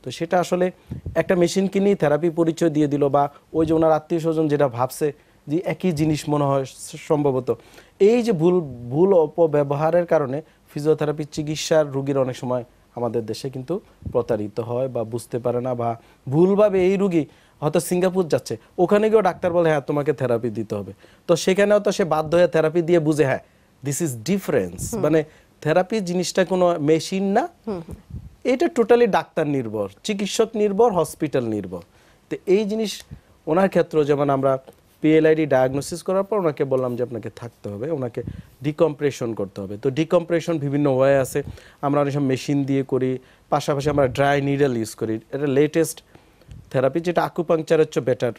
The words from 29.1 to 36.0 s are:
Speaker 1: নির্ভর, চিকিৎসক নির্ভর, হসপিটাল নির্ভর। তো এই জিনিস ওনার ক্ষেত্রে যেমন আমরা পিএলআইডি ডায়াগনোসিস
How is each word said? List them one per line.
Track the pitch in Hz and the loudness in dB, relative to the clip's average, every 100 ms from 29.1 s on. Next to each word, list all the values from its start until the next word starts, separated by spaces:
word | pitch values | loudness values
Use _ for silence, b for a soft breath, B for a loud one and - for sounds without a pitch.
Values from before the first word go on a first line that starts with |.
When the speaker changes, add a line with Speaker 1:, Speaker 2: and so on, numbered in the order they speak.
| 175 156 - 151 | 2 -2 -4 -2
Speaker 1:
নির্ভর, | 139 113 107 98 - | -2 -4 -6 -6 -8
চিকিৎসক | - 202 202 - 220 | -6 -4 -4 -2 -2
নির্ভর, | 220 208 196 240 | 0 0 2 2
হসপিটাল | 180 151 - 156 139 | 2 -2 -4 -4 -2
নির্ভর। | 117 107 92 90 - b b b _ | -2 -4 -6 -12 -16 b b b _
তো | 147 - | -10 0
এই | 190 | 0
জিনিস | 208 220 214 - - B B B - | 0 -4 -6 -8 -16 B B B -2
ওনার | 165 190 | 2 2
ক্ষেত্রে | 180 160 156 | 2 2 0
যেমন | 143 143 143 | 2 2 2
আমরা | 139 135 131 - - _ _ | 2 2 0 -6 -20 _ _
পিএলআইডি | 156 156 160 160 156 | 4 6 6 2 2
ডায়াগনোসিস | 131 131 135 - 170 | 2 2 0 -8 -8